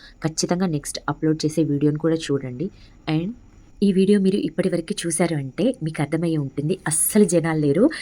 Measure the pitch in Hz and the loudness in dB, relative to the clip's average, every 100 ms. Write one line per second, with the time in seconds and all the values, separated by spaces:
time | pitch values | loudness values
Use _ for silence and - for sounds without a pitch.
0 | - - 156 156 175 175 185 147 - - | -20 -8 -6 -4 -2 0 0 -2 -6 -10
1 | - 151 156 156 151 160 156 143 151 151 | -8 -2 0 0 0 0 0 2 0 2
2 | 165 160 160 139 131 123 185 - - - | 0 -2 -2 -4 -4 -8 -8 -10 -20 -14
3 | - 156 185 247 - - - - 202 185 | -4 -2 -2 -8 -18 -20 -18 0 2 4
4 | 190 208 190 202 165 - 180 175 165 196 | 4 4 4 2 -2 -2 -2 -2 -4 -6
5 | 170 160 165 151 135 - 233 - 156 156 | -4 0 0 0 -4 -2 -2 -2 -6 -4
6 | 147 160 170 156 139 - 151 - - - | -4 -2 0 -2 -2 -4 -4 -2 -2 -2
7 | - 214 202 175 165 156 147 151 294 - | 2 4 4 4 2 0 2 4 2 2